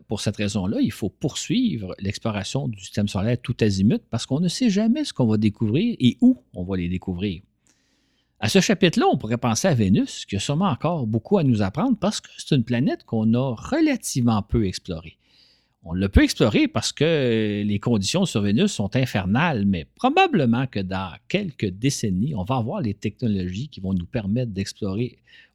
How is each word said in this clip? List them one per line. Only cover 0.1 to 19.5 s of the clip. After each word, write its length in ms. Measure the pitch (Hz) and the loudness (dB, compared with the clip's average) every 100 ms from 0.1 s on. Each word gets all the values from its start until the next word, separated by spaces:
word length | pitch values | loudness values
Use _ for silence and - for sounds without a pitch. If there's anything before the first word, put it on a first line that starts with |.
| 107 | -4
cette 160 | - 101 | -4 -2
raison-là, 420 | 104 104 90 240 | -2 0 -2 0
il 120 | 233 | -2
faut 160 | - 104 | -2 -6
poursuivre 840 | - 147 - - 208 247 131 92 - | -4 -6 -6 -2 0 0 -2 -8 -6
l'exploration 720 | 98 - - 104 95 135 139 | -6 -4 -4 -4 -4 -4 -4
du 100 | 104 | -8
système 300 | - - 104 | -8 -4 -2
solaire 280 | 95 107 123 | 0 -2 -2
tout 140 | - - | -4 0
azimut 400 | 110 98 98 233 - | 0 4 2 2 -2
parce 160 | 117 - | -8 -4
qu'on 120 | 131 | -2
ne 100 | 180 | -2
sait 220 | - 247 | 0 0
jamais 340 | 196 226 285 | 2 2 2
ce 80 | 285 | 0
qu'on 140 | - 117 | 0 2
va 120 | 107 | 4
découvrir 580 | 107 - 110 127 240 214 | 2 0 -2 0 0 2
et 180 | 123 - | 2 6
où 180 | 247 254 _ | 4 4 _
on 80 | - | -10
va 140 | 90 95 | -6 -4
les 120 | 87 | -2
découvrir. 540 | 90 - 87 104 82 - _ _ _ _ _ _ _ _ - | -4 -4 -4 -4 -6 -12 _ _ _ _ _ _ _ _ -6
À 100 | 107 | 0
ce 120 | 196 | 2
chapitre-là, 460 | - 190 180 226 381 | 2 4 2 4 2
on 60 | 269 | 2
pourrait 220 | 110 120 | 0 -2
penser 280 | 123 110 190 | 0 0 2
à 80 | |
Vénus, 500 | 127 98 135 269 - - | 4 4 4 2 -6 -6
qui 100 | 98 | -6
a 20 | |
sûrement 300 | - 147 196 | -2 0 0
encore 380 | 123 151 170 113 | 0 -2 -2 -2
beaucoup 320 | 113 - 202 | -4 0 2
à 40 | |
nous 200 | 139 107 | 4 2
apprendre 340 | 95 143 247 233 | 0 0 0 0
parce 220 | 107 - | 0 -4
que 80 | - - | -10 -16
c'est 160 | - | 0
une 100 | 147 | 0
planète 380 | 113 120 170 339 | 2 0 0 -2
qu'on 280 | - 113 110 | -4 0 2
a 200 | 117 135 113 | 2 0 -4
relativement 840 | - 302 311 262 - 135 120 107 | -4 0 2 0 -4 0 2 2
peu 240 | - 120 98 | 0 0 0
explorée. 500 | - - 82 80 - _ _ _ _ _ _ - | -4 -10 -12 -12 -20 _ _ _ _ _ _ -8
On 60 | |
l'a 160 | 90 101 | -2 4
peu 140 | - | 4
explorée 440 | 294 - 127 285 302 | 4 4 2 4 2
parce 260 | 110 - | 0 -6
que 680 | - 151 156 123 113 107 104 | 0 0 2 2 2 0 -2
les 140 | 104 101 | -2 -2
conditions 460 | - 110 98 175 | 0 0 0 0
sur 160 | 196 110 | 0 0
Vénus 300 | 101 110 202 | 2 2 2
sont 240 | - 202 147 | 0 -2 -2
infernales, 680 | - - 90 117 170 | -2 -2 0 2 2